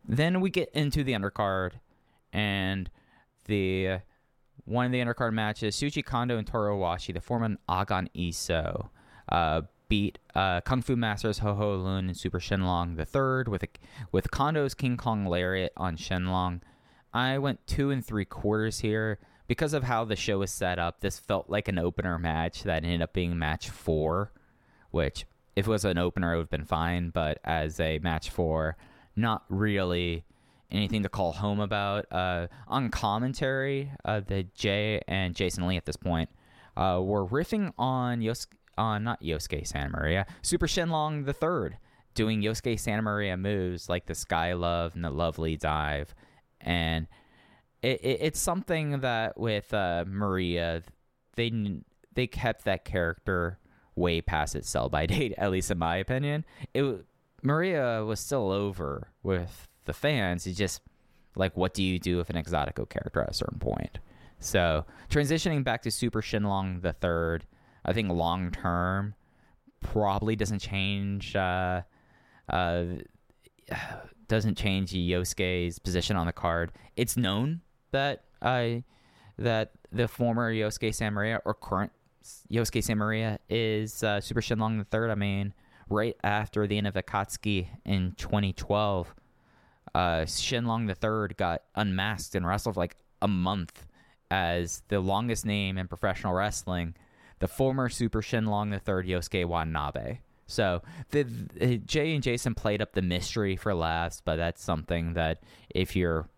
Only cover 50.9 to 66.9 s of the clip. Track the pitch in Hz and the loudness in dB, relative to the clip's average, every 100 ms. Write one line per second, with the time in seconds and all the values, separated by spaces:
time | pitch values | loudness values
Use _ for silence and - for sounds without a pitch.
50.9 | - _ _ _ - 117 113 101 82 - | -20 _ _ _ -2 0 0 -2 -4 -10
51.9 | _ _ - 127 - 123 - - 95 - | _ _ -2 -2 0 0 0 0 0 0
52.9 | 95 85 82 - 92 85 92 _ _ _ | 0 0 0 -2 0 0 -4 _ _ _
53.9 | - 87 82 - 80 73 - - - 62 | 0 2 2 2 0 0 -4 -2 -2 0
54.9 | 76 82 92 127 - 101 92 90 92 82 | 2 2 2 0 0 0 0 0 0 0
55.9 | 87 98 127 143 147 - - - - 139 | 0 -2 -2 -2 -4 -6 -14 -4 0 0
56.9 | 98 - _ _ - 131 151 185 165 123 | -2 -10 _ _ -2 2 2 2 2 2
57.9 | 113 107 107 - 139 98 98 101 90 73 | 0 -2 -4 0 0 2 2 0 -2 -4
58.9 | 71 - _ 95 92 87 - - _ - | -4 -10 _ 0 0 -2 -10 -20 _ -8
59.9 | - 143 143 92 87 92 90 95 - - | -2 0 2 0 0 -4 0 -2 -2 -14
60.9 | _ _ _ _ - 95 - 92 - 92 | _ _ _ _ -2 0 2 0 2 2
61.9 | 90 90 87 82 85 78 82 71 - - | 2 2 0 0 -4 0 -2 -2 -4 -6
62.9 | - - - - - - - - 50 50 | -6 -2 -2 -2 -2 -4 -2 -2 -2 -4
63.9 | - - - - - - 98 87 78 78 | -8 -14 -20 -20 -12 0 2 4 2 -2
64.9 | - - 147 143 160 175 151 131 117 117 | -14 0 2 2 2 2 0 0 -2 -2
65.9 | - 120 110 - 110 104 98 95 90 87 | -2 0 0 0 0 2 0 0 -2 -2